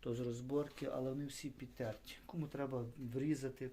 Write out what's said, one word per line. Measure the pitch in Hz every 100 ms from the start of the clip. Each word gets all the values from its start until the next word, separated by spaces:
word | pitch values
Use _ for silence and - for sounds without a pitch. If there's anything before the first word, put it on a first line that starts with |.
то | -
з | 117
розборки, | 120 120 127 143 143 - 139
але | - 131
вони | 135 143
всі | - 147
підтерті. | - 127 - 120 107 - - -
Кому | 170 147
треба | 139 139 131 117 -
врізати | 127 127 147 143 135 131 131